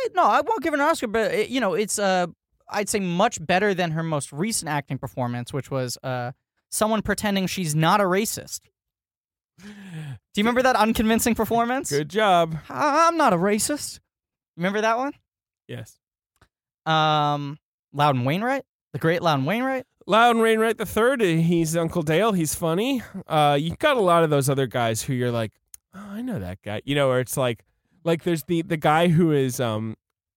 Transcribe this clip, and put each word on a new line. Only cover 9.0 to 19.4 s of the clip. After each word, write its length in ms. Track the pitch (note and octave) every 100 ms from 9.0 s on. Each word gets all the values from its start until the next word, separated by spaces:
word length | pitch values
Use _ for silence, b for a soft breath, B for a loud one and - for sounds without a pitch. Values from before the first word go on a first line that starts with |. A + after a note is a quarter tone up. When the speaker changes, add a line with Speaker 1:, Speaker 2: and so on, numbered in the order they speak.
| _ _ _ _ _ _
Speaker 1:
Do 60 | G3 G#3 G3 E3 D3+ B2 _ -
you 60 |
remember 180 | A3 B3
that 140 | C4 A3+
unconvincing 580 | G#3+ A#3 A3 A3+ A#3+
performance? 560 | G#3+ A3 A#3 A#3 C4 -
Speaker 2:
Good 180 | C#3+ D3+
job. 480 | G3 G#3+ F3+ E3 D#3+ -
Speaker 1:
"I'm 460 | - D4 C#4+ E4 E4+
not 160 | C#4
a 40 | F3+
racist." 640 | G3 G#3+ - D4 - - _ _ _ _ _ -
Remember 240 | F3 G3+
that 160 | A3 A3+
one? 140 | C4+ - _ _ _ _ -
Speaker 2:
Yes. 320 | A#2+ A2 - _ _ _ _ _ _ _ _ -
Speaker 1:
Um, 720 | D#3+ D#3 D3+ D3 D3 C#3+ D3+ _ _ _
Loudon 320 | C#3 D3 C3
Wainwright, 400 | B2+ E3 A#3+ C4+ - _ _
the 60 | C3
great 240 | D#3+ E3+
Loudon 220 | E3+ C#3+